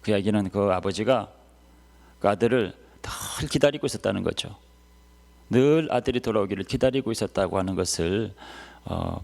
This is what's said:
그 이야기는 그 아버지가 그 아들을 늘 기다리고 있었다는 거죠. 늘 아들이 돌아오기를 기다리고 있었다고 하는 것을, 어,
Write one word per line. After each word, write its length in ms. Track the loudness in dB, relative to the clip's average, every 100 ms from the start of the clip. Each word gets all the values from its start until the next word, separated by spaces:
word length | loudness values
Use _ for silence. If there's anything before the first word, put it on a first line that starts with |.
그 100 | 2
이야기는 380 | 2 2 2 0
그 240 | 0 2
아버지가 580 | 2 0 -2 2 2 0 -14 -20 _ -20 -20 -20 -20 -20 -2
그 80 | 0
아들을 460 | 4 2 2 0 -6 -20 -16
늘 460 | -12 -10 -8 -6 -4
기다리고 380 | 4 2 2 -4
있었다는 380 | -2 -2 -2
거죠. 340 | -2 -4 -10 -14 -20 -20 _ -20 _ _ _ -20 0
늘 380 | 4 6 4 2
아들이 280 | -2 0 -2
돌아오기를 440 | 0 0 0 -4
기다리고 480 | -4 0 2 0 -2
있었다고 480 | -4 -2 0 0 0
하는 160 | 0 -2
것을, 580 | -2 0 0 0 -4 -8 -18 -18 -18 -16
어, 380 | -8 -4 -4 -6